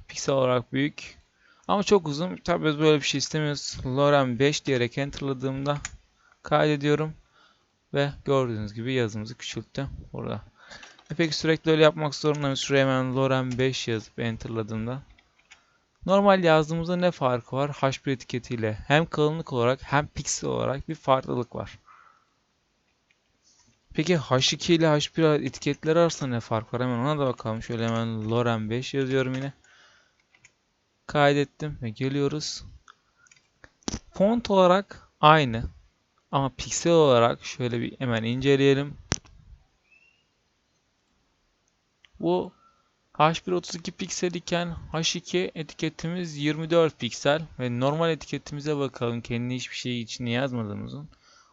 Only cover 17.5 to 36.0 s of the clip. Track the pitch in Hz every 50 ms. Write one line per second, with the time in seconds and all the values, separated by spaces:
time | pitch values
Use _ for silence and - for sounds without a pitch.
17.5 | - 131 139 143 135 - - 135 131 - - 143 135 117 - - - 123 - -
18.5 | 127 117 110 110 107 104 - - 139 151 170 165 - - 151 151 151 165 160 -
19.5 | 135 123 117 120 131 135 - - - 139 151 147 - - 143 - - - - 143
20.5 | 127 120 117 120 127 143 - - 160 151 - - 131 131 - - 135 123 120 -
21.5 | - 123 - - - - _ _ - - - _ _ _ _ _ _ _ _ _
22.5 | _ _ _ _ _ _ _ _ _ _ _ _ _ _ _ _ _ _ _ _
23.5 | _ _ _ _ _ _ _ - - - 156 160 185 165 123 - 131 127 131 -
24.5 | - 147 - - 175 165 165 160 151 147 143 - - - 160 156 151 143 - 135
25.5 | 123 - - 147 143 - - 156 160 170 170 165 - - 151 135 123 117 110 -
26.5 | 120 110 107 - - 117 123 127 123 117 120 143 156 151 139 131 120 - - 113
27.5 | 110 113 113 - 120 113 113 113 117 113 113 113 113 110 107 107 113 120 123 120
28.5 | 117 110 107 107 113 123 131 - - 139 135 131 131 135 131 131 131 131 135 139
29.5 | 135 _ _ _ _ _ _ _ _ _ _ _ _ _ _ _ _ _ _ -
30.5 | _ _ _ _ _ _ _ _ _ _ _ - - 151 143 143 143 143 143 139
31.5 | _ - 156 151 151 - 120 117 107 - 131 135 135 143 143 143 147 151 151 -
32.5 | - - - - - - _ - - _ _ _ _ _ _ _ _ _ _ _
33.5 | _ _ - - _ _ _ - - - - _ - - 185 208 233 240 233 -
34.5 | 202 190 185 180 180 196 196 - - - - _ _ - - 151 156 156 147 127
35.5 | 113 113 120 - - - - _ _ _